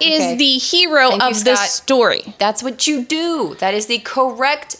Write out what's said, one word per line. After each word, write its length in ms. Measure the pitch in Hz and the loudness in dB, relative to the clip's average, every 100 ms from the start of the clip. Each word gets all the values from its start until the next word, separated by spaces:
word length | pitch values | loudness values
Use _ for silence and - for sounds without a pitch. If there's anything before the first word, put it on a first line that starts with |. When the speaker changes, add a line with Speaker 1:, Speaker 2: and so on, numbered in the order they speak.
Speaker 1:
is 180 | 320 311 | 0 2
Speaker 2:
Okay. 140 | 262 247 | 0 2
Speaker 1:
the 220 | 277 262 | 2 2
hero 520 | - 349 359 302 262 | 0 0 2 4 4
Speaker 2:
Thank 100 | 208 | 4
you, 40 | 254 | 0
Speaker 1:
of 140 | 214 | 0
this 160 | 220 254 | 2 2
Speaker 2:
Scott. 100 | 202 | 2
Speaker 1:
story. 640 | - - 262 220 - - - | -2 0 2 4 2 -4 -4
Speaker 2:
That's 240 | 202 208 | -2 -2
what 240 | 254 254 - | -6 -4 -2
you 160 | 294 | -2
do. 520 | 247 311 339 320 175 135 | -2 -4 -2 -2 -4 -4
That 140 | 190 | -2
is 120 | 208 214 | -2 -2
the 140 | 240 | -4
correct 800 | - 269 254 226 262 294 - - | -4 -2 0 0 -2 -2 -6 -16